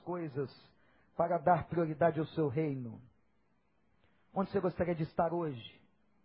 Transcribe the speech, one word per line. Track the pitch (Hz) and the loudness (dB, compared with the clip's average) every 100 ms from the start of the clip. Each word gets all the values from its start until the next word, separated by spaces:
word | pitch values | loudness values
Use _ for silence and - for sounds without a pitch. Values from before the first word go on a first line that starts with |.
coisas | - 175 160 127 131 - - _ _ _ _ - | -8 -6 -6 -6 -6 -8 -20 _ _ _ _ -2
para | 170 170 | 0 2
dar | 156 170 - | 6 4 4
prioridade | 165 160 151 170 151 | 0 0 4 2 2
ao | 151 | -2
seu | - 147 | 0 0
reino. | 127 156 135 120 107 - _ _ _ _ _ _ _ _ _ _ _ _ | 0 -2 -2 -8 -12 -18 _ _ _ _ _ _ _ _ _ _ _ _
Onde | 190 196 | -6 -2
você | 196 | 0
gostaria | 180 156 175 | -2 -2 -2
de | 165 | -2
estar | 160 - 165 | -4 0 0
hoje? | 170 160 123 101 - _ _ _ _ | 0 -4 -6 -12 -20 _ _ _ _